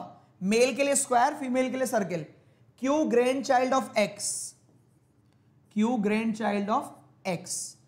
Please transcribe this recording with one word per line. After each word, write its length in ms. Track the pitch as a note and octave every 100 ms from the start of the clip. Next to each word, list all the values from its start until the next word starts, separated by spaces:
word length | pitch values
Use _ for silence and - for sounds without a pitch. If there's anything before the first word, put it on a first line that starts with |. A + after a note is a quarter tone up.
| - - _ -
मेल 340 | F#3 A3+ B3+ B3
के 80 |
लिए 120 | C#4 C#4
स्क्वायर, 380 | - B3 C4 D4+
फीमेल 340 | C4 B3+ C4
के 60 | C4
लिए 100 | C4
सर्कल, 380 | A#3 F#3 E3+ D3+ - _ _ _ _
Q 160 | C4 D4 C4
grandchild 640 | A#3 B3 C4 A3+ B3 B3+
of 120 | C4 G#3+ -
X, 340 | G3+ - - - - - _ _ _ _ _ _ _ _ _ _ _ G#3
Q 180 | A3 B3+
grandchild 680 | G3+ G#3+ A3+ A3 G#3+ G3+ G3+
of 180 | A#3+ D4 - - _ G3
X 260 | E3+ - - - -